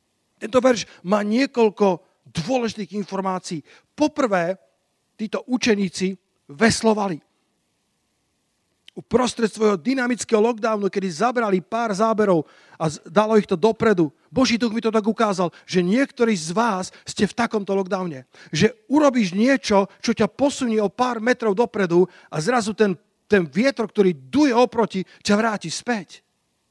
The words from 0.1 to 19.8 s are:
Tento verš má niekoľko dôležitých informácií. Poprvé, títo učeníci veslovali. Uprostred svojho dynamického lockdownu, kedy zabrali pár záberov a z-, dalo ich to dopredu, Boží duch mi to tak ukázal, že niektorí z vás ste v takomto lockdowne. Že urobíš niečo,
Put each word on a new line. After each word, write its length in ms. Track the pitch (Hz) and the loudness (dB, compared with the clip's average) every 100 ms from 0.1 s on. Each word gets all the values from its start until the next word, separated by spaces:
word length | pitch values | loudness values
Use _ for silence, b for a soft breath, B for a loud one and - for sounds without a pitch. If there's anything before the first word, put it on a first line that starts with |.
| _ _ _ | _ _ _
Tento 240 | 220 254 | -2 2
verš 240 | 254 214 - B | 2 2 -4 B
má 160 | 175 208 | -2 0
niekoľko 720 | 208 233 269 240 220 - 202 170 _ _ _ | 2 0 0 2 0 2 0 0 _ _ _
dôležitých 640 | - 160 262 226 - 185 | -8 -4 -2 -2 -6 -8
informácií. 640 | 208 180 190 190 185 - 156 b b b | -8 -6 -6 -4 -6 -8 -10 b b b
Poprvé, 640 | - 294 302 247 185 170 190 _ _ _ _ _ - | -2 -2 0 0 0 0 -6 _ _ _ _ _ -12
títo 260 | 214 - | -8 -8
učeníci 680 | - 254 247 208 190 - 185 190 _ _ - | -4 -2 2 2 0 -2 -4 -6 _ _ -20
veslovali. 720 | 143 220 - 226 214 196 151 _ _ _ _ _ _ _ _ _ _ _ _ _ _ _ _ _ | 0 2 4 2 2 -2 -6 _ _ _ _ _ _ _ _ _ _ _ _ _ _ _ _ _
Uprostred 560 | - - 233 247 - 226 | -20 -2 0 0 -2 -4
svojho 320 | 214 214 190 | 0 0 0
dynamického 640 | 180 269 247 240 - 214 | -2 -2 -2 -4 0 2
lockdownu, 480 | 226 220 226 214 196 | 2 0 -4 -2 -4
kedy 160 | 202 190 | -4 -6
zabrali 560 | 151 233 247 214 185 | -2 -2 0 0 -2
pár 320 | - 226 233 | -2 -4 -4
záberov 480 | 190 220 214 208 170 b b b | 0 0 2 2 2 b b b
a 160 | b 160 | b -6
z-, 80 | 151 - | -6 -2
dalo 320 | 180 214 220 | 0 2 2
ich 80 | - | 2
to 80 | |
dopredu, 560 | 175 220 220 226 180 151 - _ | 0 0 2 2 2 0 -4 _
Boží 320 | 151 247 226 | 0 0 0
duch 160 | 240 | -2
mi 80 | 226 | -2
to 80 | 220 | -2
tak 160 | 220 208 | 0 -2
ukázal, 400 | 214 214 180 175 b | 0 0 0 -2 b
že 160 | - 185 | -4 -2
niektorí 560 | 175 240 277 - 226 | 2 0 0 0 0
z 160 | 190 156 | 0 -2
vás 400 | 180 240 185 185 B - | -2 0 -2 -8 B -14
ste 160 | - | -2
v 140 | 208 - | -2 0
takomto 340 | 233 214 196 | -2 -4 -2
lockdowne. 560 | 196 185 190 180 131 - B B | -2 -2 -6 -6 -10 -16 B B
Že 240 | 156 208 - - | 0 0 0 -2
urobíš 400 | 294 294 240 190 | 4 4 4 0
niečo, 560 | 190 247 269 - 202 | 2 2 2 2 2